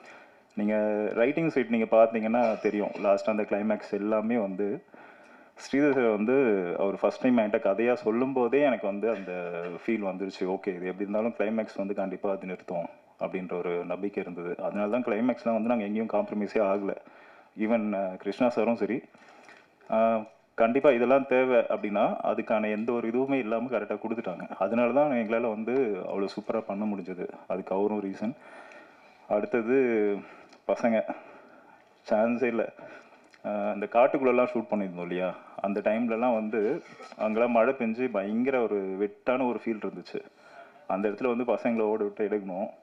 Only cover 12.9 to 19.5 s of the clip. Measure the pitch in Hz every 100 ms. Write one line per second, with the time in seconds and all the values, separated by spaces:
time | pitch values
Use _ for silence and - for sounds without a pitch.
12.9 | - _ - 95 95 92 87 87 87 87
13.9 | 90 101 98 95 87 85 - 90 101 104
14.9 | 120 123 104 123 120 117 113 113 120 101
15.9 | 107 113 104 104 107 98 113 98 101 98
16.9 | - - - - - - - 107 113 107
17.9 | 98 95 92 101 - 123 - 208 233 202
18.9 | 240 - - - - -